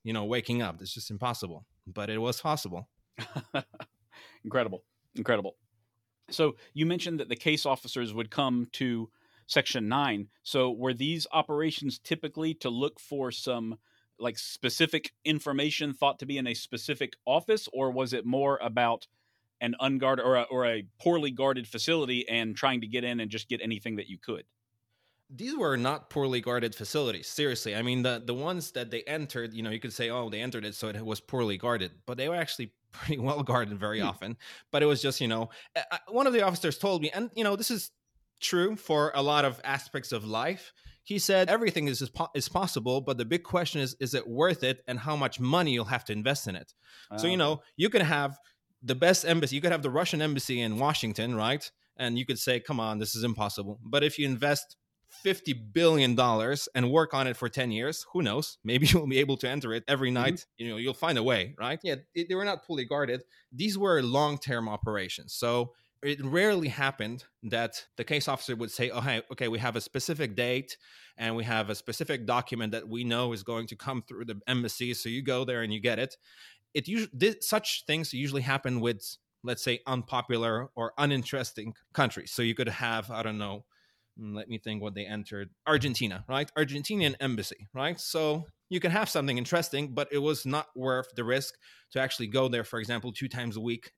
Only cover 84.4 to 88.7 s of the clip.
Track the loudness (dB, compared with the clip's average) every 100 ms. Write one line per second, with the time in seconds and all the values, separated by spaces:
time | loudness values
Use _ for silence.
84.4 | -8 -8 -6 -6 -6 -8 -8 -8 -8 -10
85.4 | -10 -6 4 4 4 0 -2 -4 -4 -2
86.4 | -2 0 0 -2 -4 2 2 2 -2 -2
87.4 | -4 -10 -12 -4 -4 -4 -4 0 2 0
88.4 | -4 _ _